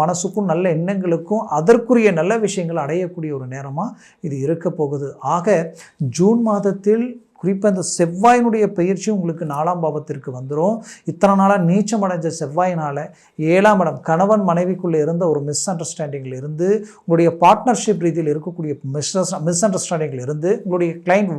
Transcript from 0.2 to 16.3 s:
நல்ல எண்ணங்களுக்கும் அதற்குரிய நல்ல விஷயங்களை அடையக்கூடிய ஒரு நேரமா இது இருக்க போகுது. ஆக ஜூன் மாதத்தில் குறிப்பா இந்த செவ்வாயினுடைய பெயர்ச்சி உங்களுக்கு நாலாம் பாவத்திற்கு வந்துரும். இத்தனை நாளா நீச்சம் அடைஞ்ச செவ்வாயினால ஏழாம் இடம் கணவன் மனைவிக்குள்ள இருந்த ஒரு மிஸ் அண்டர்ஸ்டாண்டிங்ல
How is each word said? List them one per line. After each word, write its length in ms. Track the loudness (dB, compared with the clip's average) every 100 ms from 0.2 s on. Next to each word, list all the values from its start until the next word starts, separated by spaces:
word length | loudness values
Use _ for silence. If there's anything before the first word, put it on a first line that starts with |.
| -4 -2 -2
நல்ல 140 | 0 0 0
எண்ணங்களுக்கும் 680 | -2 -2 -2 -2 -2 -4 -2 0
அதற்குரிய 500 | 4 4 4 2 4 2
நல்ல 180 | 0 0 -2
விஷயங்களை 360 | -2 -4 -4 -4
அடையக்கூடிய 460 | -4 -4 -6 -8 -8
ஒரு 80 | -8 -12
நேரமா 320 | -10 -8 -8 -10 -20 _ -8
இது 80 | -4 -2
இருக்க 220 | -2 -4 -2
போகுது. 280 | -2 -4 -8 -6 -2 0
ஆக 200 | 2 2 0 -8 -18 -6 -4 2
ஜூன் 240 | 4 4 2
மாதத்தில் 540 | 0 0 0 0 0 0 -8 _ _
குறிப்பா 280 | -4 0 0
இந்த 100 | 0 -2 0
செவ்வாயினுடைய 680 | -2 2 4 6 4 2 0 2
பெயர்ச்சி 280 | 0 0 -2
உங்களுக்கு 320 | -2 -2 -4 -4
நாலாம் 300 | -2 -2 0
பாவத்திற்கு 460 | -2 -4 -6 -10 -10 -10
வந்துரும். 360 | -6 0 0 0 -6 -12 -10
இத்தனை 240 | 2 4 6
நாளா 140 | 4 4 4
நீச்சம் 340 | 2 2 0 -2
அடைஞ்ச 240 | -2 -4 -4
செவ்வாயினால 640 | -4 0 0 0 -4 -6 -8 -14 _ -4 2
ஏழாம் 300 | 4 6 4
இடம் 180 | 2 -2 0
கணவன் 340 | 2 4 4 2
மனைவிக்குள்ள 480 | 2 0 -2 0 0
இருந்த 200 | 0 0 0
ஒரு 80 | 0 -2
மிஸ் 160 | -4 -4
அண்டர்ஸ்டாண்டிங்ல 640 | -6 -8 -8 -8 -8 -10